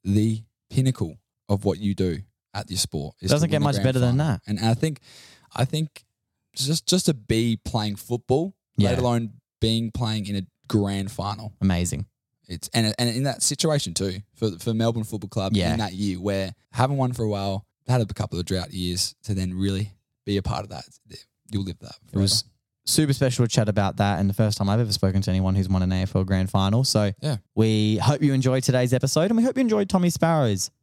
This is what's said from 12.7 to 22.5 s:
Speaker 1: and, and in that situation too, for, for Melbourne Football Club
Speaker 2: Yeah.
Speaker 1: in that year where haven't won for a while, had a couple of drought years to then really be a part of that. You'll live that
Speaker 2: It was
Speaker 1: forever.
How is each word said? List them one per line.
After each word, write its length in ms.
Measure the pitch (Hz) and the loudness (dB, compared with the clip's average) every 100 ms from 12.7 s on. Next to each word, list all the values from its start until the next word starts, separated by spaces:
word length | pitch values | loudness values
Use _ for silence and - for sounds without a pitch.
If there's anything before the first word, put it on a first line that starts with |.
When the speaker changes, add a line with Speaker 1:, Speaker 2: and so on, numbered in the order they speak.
Speaker 1:
and, 200 | 117 110 - | 0 0 0
and 100 | 120 | -2
in 140 | 113 | -2
that 200 | 139 - | -4 -2
situation 520 | - 143 165 147 - | -4 0 0 0 -2
too, 240 | 82 95 95 - | -4 -4 -4 -12
for, 160 | _ 110 85 | _ -4 -2
for 160 | 120 | -4
Melbourne 300 | 110 113 113 | 0 0 0
Football 260 | 104 104 101 | -6 -8 -6
Club 220 | 110 95 | -4 0
Speaker 2:
Yeah. 180 | 98 85 | 0 0
Speaker 1:
in 60 | 95 | 0
that 160 | 104 | -4
year 240 | 92 101 90 | -2 -2 -2
where 320 | 98 98 95 - _ | -2 -2 -4 -10 _
haven't 260 | - 131 139 | 0 0 2
won 160 | 127 | -2
for 80 | 120 | -2
a 60 | 110 | -2
while, 340 | 101 98 98 - _ - | -2 -2 -4 -8 _ 0
had 140 | 127 | 0
a 20 | 107 | 0
couple 320 | - 104 87 | -4 -6 -4
of 60 | |
drought 280 | 87 92 76 | -4 -4 -4
years 400 | 90 90 90 - - | -4 -4 -2 -4 -6
to 100 | - | -6
then 220 | 95 92 | -2 -2
really 380 | 92 98 95 104 - _ _ - | 0 0 0 -4 -8 _ _ -2
be 100 | 101 | -2
a 60 | |
part 220 | - - | 0 -4
of 40 | 101 | -6
that. 160 | 67 - - _ - - _ _ | -12 -16 -20 _ -20 -20 _ _
You'll 140 | 104 | -4
live 140 | 95 82 | -4 -8
that 180 | - - _ | -16 -20 _
Speaker 2:
It 60 | 98 | -2
was 240 | 98 - | 0 0
Speaker 1:
forever. 80 | - | -4